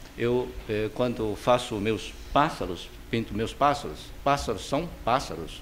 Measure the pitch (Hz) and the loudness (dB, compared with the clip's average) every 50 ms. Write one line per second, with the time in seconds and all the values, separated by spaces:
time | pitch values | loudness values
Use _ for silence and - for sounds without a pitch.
0 | - - - - 117 120 123 127 123 - - - - - 107 104 107 107 - - | -16 -12 -4 -2 2 2 2 2 0 -2 -6 -8 -6 -2 -2 -2 -2 -2 0 0
1 | 123 123 110 - 110 107 98 - - 127 123 - - - 110 101 101 110 110 98 | 0 2 2 0 0 -2 -2 2 4 6 6 6 4 0 -2 0 2 2 2 0
2 | - - - - - - - 139 147 165 - - 95 90 87 - - - - - | -2 -6 -10 -12 -6 2 4 4 4 4 2 -2 -4 -4 -4 -6 -10 -12 -14 -16
3 | - - 123 117 110 - 101 104 113 101 - - 139 143 143 - - 80 76 - | -4 -2 0 0 0 0 -2 -2 -2 -2 2 4 4 4 4 2 -2 -6 -8 -10
4 | - - - - - 143 139 139 - 131 107 90 - - - 147 175 165 - - | -12 -14 -12 -2 2 2 2 2 2 -2 -4 -4 -2 -2 -2 -2 -2 -4 -8 -4
5 | - 113 123 139 - - 82 82 80 - - - | 2 2 2 2 2 -2 -6 -6 -6 -8 -10 -12